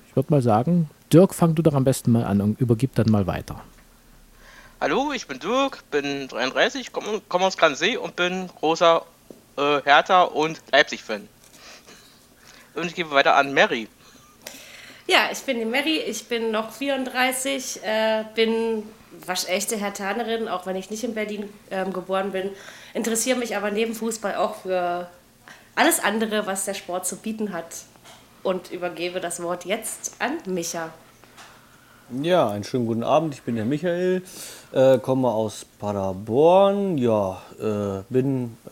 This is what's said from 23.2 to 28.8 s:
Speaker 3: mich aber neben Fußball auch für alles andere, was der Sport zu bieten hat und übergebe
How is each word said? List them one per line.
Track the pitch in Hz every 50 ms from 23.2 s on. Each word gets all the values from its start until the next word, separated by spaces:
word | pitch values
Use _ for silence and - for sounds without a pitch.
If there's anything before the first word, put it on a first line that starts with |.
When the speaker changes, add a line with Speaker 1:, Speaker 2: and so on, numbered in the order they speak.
| - 254 254 254
Speaker 3:
mich | 240 226 196
aber | 202 196 208
neben | 202 226 226 233 220
Fußball | - 220 226 226 - - 196 -
auch | - 185 185 -
für | - - 185 185 180 180 175 175 175 175 175 - - _ _ _ _ _ - - - - _ -
alles | - 254 330 330 -
andere, | - 202 208 226 220 214 214 214 202 185
was | 196 196 -
der | 202 196
Sport | - - - 175 185 180
zu | - 190
bieten | 190 - 220 220 220 214 196
hat | 175 165 165 - - - - - _ - _ - - - - _ _ -
und | - 190 185 180 - -
übergebe | - 175